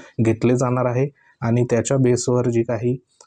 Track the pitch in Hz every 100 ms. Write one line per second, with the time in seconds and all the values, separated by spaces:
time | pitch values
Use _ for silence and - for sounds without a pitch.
0 | - - 113 110 120 127 127 127 123 120
1 | 139 - _ - 117 120 123 117 117 139
2 | 127 120 - 123 131 117 117 113 120 127
3 | _ _